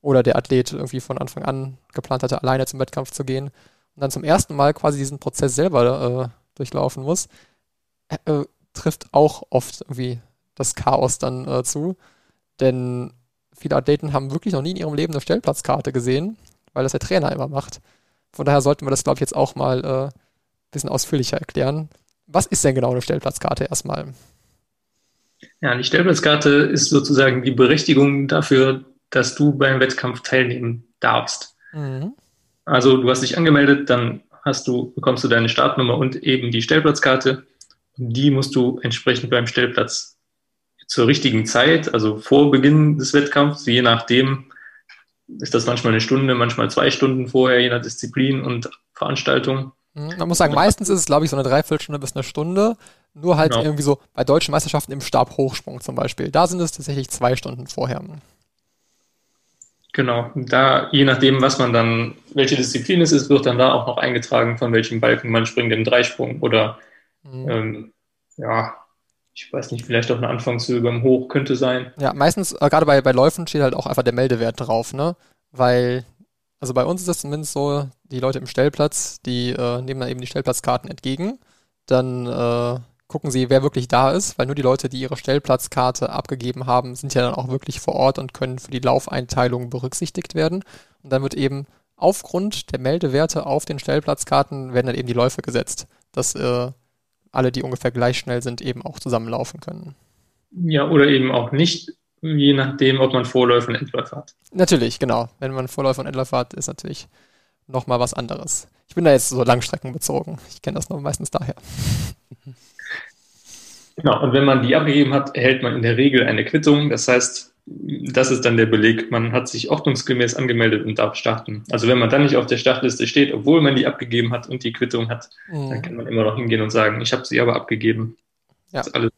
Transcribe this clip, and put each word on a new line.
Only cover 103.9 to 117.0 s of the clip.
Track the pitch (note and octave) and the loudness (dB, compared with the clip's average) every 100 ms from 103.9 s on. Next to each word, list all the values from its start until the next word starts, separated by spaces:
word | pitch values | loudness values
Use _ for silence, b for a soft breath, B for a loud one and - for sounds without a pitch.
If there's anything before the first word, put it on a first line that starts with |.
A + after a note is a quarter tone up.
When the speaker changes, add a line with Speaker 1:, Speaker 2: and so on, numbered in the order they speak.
| B2+ - - | -6 -8 -14
Speaker 2:
hat. | - _ _ | -16 _ _
Speaker 1:
Natürlich, | F#3 F#3 D3+ A#2 - | 0 4 4 2 -2
genau. | C3+ A#2 A#2 _ | -2 -2 -2 _
Wenn | C3+ | -8
man | C3 B2+ | -6 -8
Vorläufe | - C3+ C3 | -2 -2 -2
und | C3+ | -6
Endläufe | C3 C3 B2+ | -6 -4 -4
hat, | B2 | -4
ist | - - | -8 -10
natürlich | C#3 - D3 - _ _ _ _ _ _ | -10 -12 -14 -16 _ _ _ _ _ _
nochmal | C3 A#2+ A#2+ | -6 -2 -2
was | A#2+ | 0
anderes. | - A#2 - - - - _ _ | -4 -8 -10 -8 -8 -10 _ _
Ich | - | 2
bin | E3 | 6
da | |
jetzt | C3+ - | 6 4
so | B2+ | 0
langstreckenbezogen. | C3 B2 - - C3 B2 - C#3 D#3 D#3+ - | 2 2 0 -8 -10 -8 -4 -4 -6 -14 -16
Ich | - | -12
kenn | - D3 | -8 -8
das | - | -8
nur | D#3 | -8
meistens | C#3+ C3+ D3 | -8 -8 -6
daher. | - B2 - B B B B B - _ - C#3 B2+ B B B B B _ _ _ - - - - _ | -4 -6 -10 B B B B B -12 _ -20 -20 -20 B B B B B _ _ _ -20 -20 -20 -20 _
<laughs> | - | -2
Speaker 2:
Genau, | D3+ G#2+ | 0 2
und | C#3 | 2
wenn | C3 C#3 | 4 4
man | C3 | 4
die | A#2+ D3+ | 4 2
abgegeben | D3+ C#3+ C3+ | 4 4 4
hat, | C#3 C3+ - | 2 -2 0
erhält | B2+ C3 | 2 2
man | B2 A#2+ | 0 0
in | |
der | A#2 A#2 | 0 4
Regel | C#3 B2+ A#2 | 4 4 4
eine | A2 - | 0 0
Quittung. | D#3+ D#3 D3 D3 | 2 4 4 2
Das | A2+ | -2